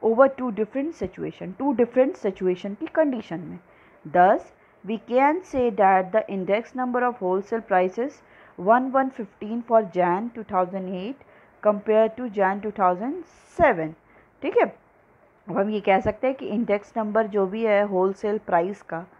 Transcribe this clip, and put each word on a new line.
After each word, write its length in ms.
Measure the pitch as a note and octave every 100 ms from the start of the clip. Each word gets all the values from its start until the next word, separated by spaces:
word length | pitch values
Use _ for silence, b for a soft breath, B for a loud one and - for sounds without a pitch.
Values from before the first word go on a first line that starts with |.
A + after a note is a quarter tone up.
over 240 | A3+ A3+ C4+
two 220 | C4+ B3
different 500 | G3+ G#3+ C4 D4 -
situation, 560 | F#3 - D#3 - F3 F#3
टू 140 | C4+
डिफरेंट 440 | A#3 A#3 B3+ C4+ F#4
सिचुएशन 580 | G#3 F#3+ F#3 F3+ G3+
की 120 | G3+ D#4+
कंडीशन 540 | - D#4 B3 - E3
में। 180 | D#3+ F3 _ b b b D3+
Thus 320 | E3+ F#3 D4 - _ b b F#3
we 80 | A3 -
can 420 | B3 C#4 F4 F4+
say 220 | C4+ A#3+ G3
that 300 | G3 F#3+ F#3
the 100 | A3 -
index 460 | G3 F3+ G3+ A#3+ B3+
number 260 | B3+ B3
of 120 | B3
wholesale 480 | A#3+ F#3 F#3 G3 A3+
prices 500 | A3 F#3 F#3 F#3 C4+ - _ b b b
one 300 | F3+ A#3+ C4
one 200 | C4 C4
fifteen 520 | C4 G3+ - G#3+ A#3
for 180 | A#3 A3+ G3+ F3+
Jan 320 | F3 F3+ A#3
two 140 | A#3
thousand 420 | G#3 F#3+ F3+ F#3+ F#3
eight 240 | F#3 G3 C#4 _ b b b G#3
compared 480 | G3+ G#3 A3 A3 A3
to 100 | B3 G3+
Jan 240 | F#3+ G3+
two 120 | G#3
thousand 400 | G#3 F#3 F3+ A#3+ F4+ D#4+ _ _ -
seven। 280 | - F3+ D#3 E3 _ b b _
ठीक 140 | C#4 A#4+
है, 60 | C4+ - _ _ _ _ _ _ -
अब 100 | E3+
हम 120 | G3+
ये 100 | G#3+
कह 200 | G3+ F#3+
सकते 260 | G#3+ G#3 B3+
हैं 100 | C4
कि 100 | C4
इंडेक्स 460 | G#3+ A3 G3+ - A#3
नंबर 300 | G#3+ G#3 A3
जो 200 | G3+ F#3+
भी 180 | A3
है 180 | A3+ G3+
होलसेल 560 | G#3 F#3 F#3+ F#3+ G#3+ G#3
प्राइस 440 | - F3 F3+ G3+
का, 220 | - E3 F3+